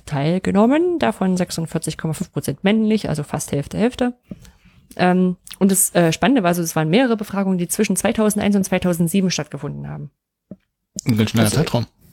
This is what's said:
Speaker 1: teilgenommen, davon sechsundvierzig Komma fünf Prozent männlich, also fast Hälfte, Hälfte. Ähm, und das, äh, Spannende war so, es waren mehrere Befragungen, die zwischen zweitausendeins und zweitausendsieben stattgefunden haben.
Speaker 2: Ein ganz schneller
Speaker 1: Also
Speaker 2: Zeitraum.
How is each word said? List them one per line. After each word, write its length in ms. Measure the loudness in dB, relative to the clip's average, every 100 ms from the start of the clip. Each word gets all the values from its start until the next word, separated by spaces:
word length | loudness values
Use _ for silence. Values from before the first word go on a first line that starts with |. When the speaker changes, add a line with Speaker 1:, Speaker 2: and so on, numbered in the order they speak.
Speaker 1:
teilgenommen, 920 | -4 -2 0 0 0 2 4 4 2 0
davon 400 | -2 0 0 0
sechsundvierzig 580 | -2 -4 -6 -4 -6 -6
Komma 160 | -6
fünf 180 | -6 -6
Prozent 320 | -6 -6 -2
männlich, 440 | 0 2 2 0 0
also 140 | -4
fast 280 | -4 -6 -4
Hälfte, 280 | -4 -4 -2
Hälfte. 340 | -2 0 -4 -4 _ -20 -20 -20 _ _ _ 0
Ähm, 420 | 2 4 2 -2 -10 0
und 140 | 2
das, 220 | 2 0
äh, 180 | 2 2
Spannende 300 | 2 2 2
war 120 | 2
so, 60 | 0
es 160 | -2 -2
waren 140 | 2
mehrere 260 | 2 2 0
Befragungen, 400 | -4 -4 0 0
die 100 | -2
zwischen 300 | 0 0 0
zweitausendeins 600 | 0 2 0 2 2 2
und 80 |
zweitausendsieben 680 | 2 0 0 0 0 2 0
stattgefunden 580 | -2 -6 -10 -10 -10 -10
haben. 220 | -12 -14 -18 _ _ _ -20 _ _ _ -8 -2
Speaker 2:
Ein 100 | 0
ganz 140 | 0
schneller 160 | 2 2
Speaker 1:
Also 100 | 2
Speaker 2:
Zeitraum. 300 | 0 -2 -4 _ -20